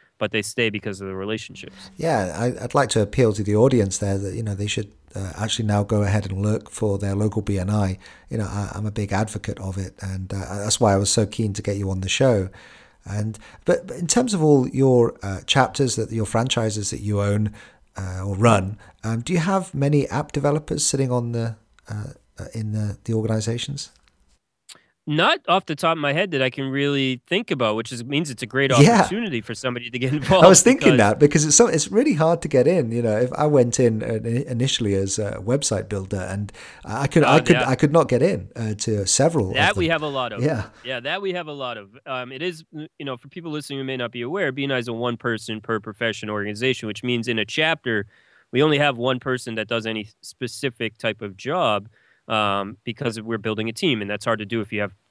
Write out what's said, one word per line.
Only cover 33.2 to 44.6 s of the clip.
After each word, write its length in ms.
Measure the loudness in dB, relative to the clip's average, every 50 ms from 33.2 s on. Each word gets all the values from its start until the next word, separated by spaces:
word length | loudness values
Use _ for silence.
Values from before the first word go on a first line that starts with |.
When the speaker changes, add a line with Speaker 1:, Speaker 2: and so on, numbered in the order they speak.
| 0 0 0
Speaker 2:
I 100 | 0 0
went 340 | 4 4 4 4 4 2 2
in, 240 | 2 2 2 0
uh, 180 | -4 -4 -4 -4 -4
i-, 260 | -2 -2 -2 -2 -4
initially 440 | -2 -2 -2 -2 0 0 0 0 2
as 240 | 0 0 -2 -2 -4
a 140 | -4 -4 -6 -6 -2
website 460 | 0 0 0 0 0 -2 -2 -4 -4
builder, 260 | -6 -6 -6 -6 -6
and 340 | -6 -4 -4 -4 -6 -6 -6 -10 -16 -20 -20 -20 -18 -12
I 200 | -8 -6 -4 -2
could, 160 | 2 4 4
I 140 | 6 6 6
Speaker 1:
Oh, 60 | 4
Speaker 2:
could, 140 | 6 4 4
Speaker 1:
yeah. 120 | 4 4 2
Speaker 2:
I 60 | 2
could 180 | 2 2 4
not 160 | 4 4 4 4
get 140 | 2 2
in, 260 | 2 2 0 -2 -8 -10 -10
uh, 160 | -8 -6 -6 -6
to 300 | -4 -4 -2 -2 -2 0
several 440 | 0 2 2 2 2 2 2 -2 0
of 60 | 0
Speaker 1:
That 200 | 0 2 2 2
we 120 | 0 0 0
Speaker 2:
them. 40 |
Speaker 1:
have 100 | 0 -2
a 60 | -2 -4
lot 240 | -4 -4 -6 -6
of. 100 | -4 -2
Speaker 2:
Yeah. 260 | -2 -2 -2 -2 -6 -10 -12 -16 -10
Speaker 1:
Yeah, 160 | -8 -8 -6
that 200 | -6 -6 -6 -4
we 140 | -4 -4 -6
have 140 | -6 -6 -8
a 40 |
lot 240 | -10 -8 -8 -8 -8
of. 220 | -10 -14 -18 _ -18 -12
Um, 260 | -10 -8 -8 -8 -10
it 80 | -10 -8
is, 240 | -8 -8 -8 -10 -16 _
you 320 | -14 -14 -14 -14 _ -12 -8
know, 140 | -8 -8 -10
for 100 | -12 -16
people 220 | -16 -12 -10 -8
listening 300 | -8 -8 -8 -8 -8 -8
who 40 | -6
may 140 | -6 -6 -6
not 120 | -6 -6
be 120 | -6 -8
aware, 300 | -8 -6 -4 -2 -2 -2
B 120 | -2 -4